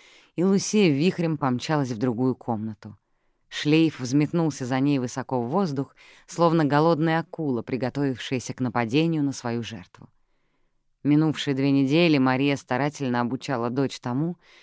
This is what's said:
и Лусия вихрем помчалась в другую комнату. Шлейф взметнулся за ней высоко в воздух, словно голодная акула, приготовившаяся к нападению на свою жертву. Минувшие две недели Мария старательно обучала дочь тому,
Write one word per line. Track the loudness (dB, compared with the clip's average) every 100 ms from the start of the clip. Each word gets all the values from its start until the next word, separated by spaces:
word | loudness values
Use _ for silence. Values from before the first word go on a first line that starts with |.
| -20 -20 _ -2
и |
Лусия | 2 2 2 2 4
вихрем | 4 2 0 -2 -2
помчалась | -2 -2 0 -2 0
в | 0
другую | -2 0 0
комнату. | -2 -6 -6 -6 -10 -16 -20 _ _ _ _ _
Шлейф | -4 2 4 4 0
взметнулся | -2 0 2 0 0 -2
за | -4 0
ней | 2 0
высоко | -2 -8 -4 -4
в | -2
воздух, | -2 -2 -4 -6 _ -20 -20 _
словно | 2 4 4
голодная | 4 4 4 4 2 0
акула, | -2 -6 -4 -4
приготовившаяся | -4 -4 -4 -2 -4 -4 -6 -6 -6
к | -4
нападению | -2 -2 0 2 2 0
на | -2
свою | -4 -6 -6
жертву. | -6 -12 -16 -20 -20 _ _ _ _ _ _ _ _ _
Минувшие | 2 4 4 0 -4
две | 0 2
недели | 2 2 4 4 4
Мария | 4 2 0 -2
старательно | -2 -2 -2 -2 -4 -2
обучала | -2 -4 -6 -4 -2
дочь | -2 -4 -4
тому, | -6 -4 -4 -6 _ -20